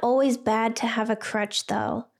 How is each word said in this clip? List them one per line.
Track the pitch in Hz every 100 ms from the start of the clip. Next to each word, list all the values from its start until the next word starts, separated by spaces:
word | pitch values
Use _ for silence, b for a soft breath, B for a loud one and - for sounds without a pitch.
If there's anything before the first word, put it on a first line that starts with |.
always | 240 262 269 240
bad | - 220 226 226
to | 226
have | 226 220
a | 214
crutch, | - 220 208 - -
though. | 208 107 226 -